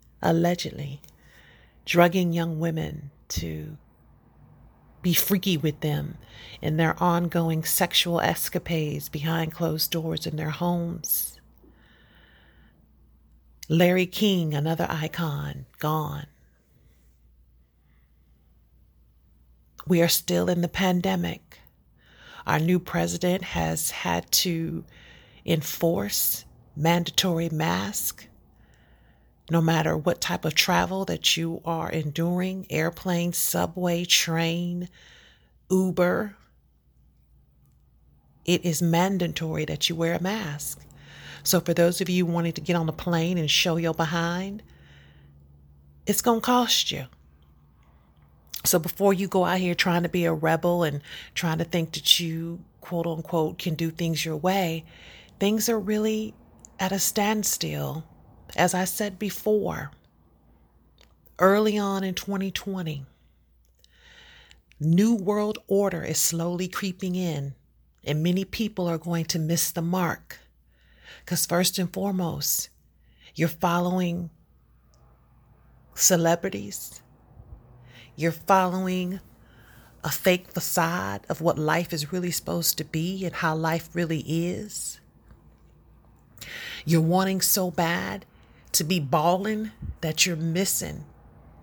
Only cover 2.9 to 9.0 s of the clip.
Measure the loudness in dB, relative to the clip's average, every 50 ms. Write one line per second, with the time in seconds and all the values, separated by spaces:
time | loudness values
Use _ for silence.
2.9 | -6 -10 -12 -14 -18 -18 -14 -8 -8 -6 -6 -6 -6 -8 -8 -10 -14 -16 -18 _
3.9 | _ _ _ -20 -20 -20 _ _ _ -20 -20 -20 -20 -20 -20 -20 -20 _ _ -20
4.9 | -14 -4 -2 0 2 2 2 2 0 0 2 0 0 2 0 0 -2 0 -2 -2
5.9 | -2 -2 -4 -6 -8 -12 -16 -20 -20 -20 -20 -18 -12 -6 -4 -2 2 4 4 2
6.9 | 2 2 2 2 4 2 2 0 0 0 0 2 0 0 0 0 2 2 2 2
7.9 | 2 2 2 2 2 2 2 2 2 0 -2 -4 -4 -4 -4 -2 -2 -2 -2 -2
8.9 | -4 -6